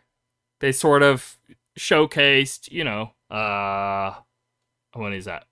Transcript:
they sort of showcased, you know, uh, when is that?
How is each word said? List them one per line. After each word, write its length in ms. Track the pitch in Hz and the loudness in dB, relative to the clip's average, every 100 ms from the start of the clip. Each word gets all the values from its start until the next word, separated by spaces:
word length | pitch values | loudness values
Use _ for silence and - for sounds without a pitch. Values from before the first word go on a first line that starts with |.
| _ _ _ _ _ - | _ _ _ _ _ -4
they 120 | 139 | -2
sort 300 | 135 160 143 | 0 4 6
of 360 | 143 131 - - _ _ _ - | 6 4 -2 -18 _ _ _ -10
showcased, 920 | - 160 156 160 143 139 135 - - | 0 2 2 2 4 4 2 -4 -12
you 120 | 151 151 | -8 -6
know, 280 | 104 110 _ - | -4 -8 _ -10
uh, 840 | 107 107 101 101 98 98 98 95 - _ _ _ _ _ _ _ 120 | -6 -4 -2 -2 -2 -2 -2 -4 -8 _ _ _ _ _ _ _ -12
when 180 | 104 | -8
is 140 | 98 92 | -8 -10
that? 200 | 85 - | -12 -14